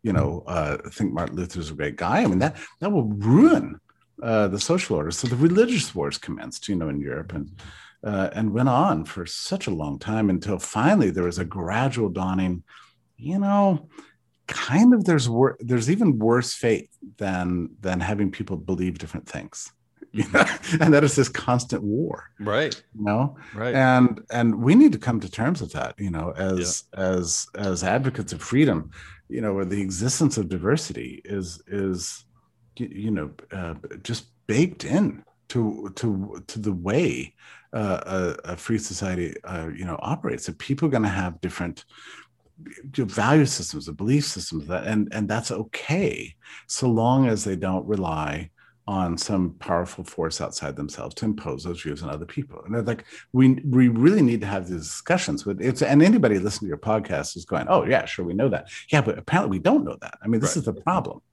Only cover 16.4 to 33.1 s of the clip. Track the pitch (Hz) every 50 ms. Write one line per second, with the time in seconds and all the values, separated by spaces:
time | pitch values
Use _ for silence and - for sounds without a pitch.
16.4 | 120 - - - - 117 110 - - _ _ _ - 101 - _ 104 95 92 90
17.4 | 90 90 90 87 85 80 - _ 104 92 92 90 87 90 107 104 104 90 - -
18.4 | 104 - 98 80 80 92 92 85 92 90 82 - 82 80 - 80 - - - -
19.4 | - - - - - - _ _ _ _ _ _ - _ - - - - - -
20.4 | - - - - - - 165 160 160 151 147 143 151 139 - 143 127 - - -
21.4 | - - 123 123 123 - 123 - 101 101 104 127 165 - - - - - _ _
22.4 | 104 104 104 127 156 147 - - _ _ _ 110 104 104 104 117 135 143 139 -
23.4 | - - - 104 113 123 123 139 131 127 127 127 127 120 110 - - _ - 120
24.4 | 120 117 107 101 117 131 180 254 302 285 165 104 - 123 117 107 98 90 - -
25.4 | 113 131 143 143 - - - - - - - - 101 95 82 80 80 87 - 78
26.4 | 95 95 95 92 87 90 87 - - _ - 95 95 92 95 92 87 82 - -
27.4 | - _ - - 104 98 92 82 92 92 101 131 135 131 - - 101 - - 78
28.4 | - - 120 135 156 135 95 80 76 - - - - - - - _ _ - -
29.4 | 110 104 98 98 98 90 98 101 98 95 92 87 107 135 135 - 165 139 - 113
30.4 | 98 80 92 87 82 104 143 160 - - - - 60 62 - - _ - 101 98
31.4 | 92 85 82 - _ - 98 101 98 95 92 87 85 - - - _ _ _ _
32.4 | _ _ _ _ _ _ _ - 123 - - 95 104 110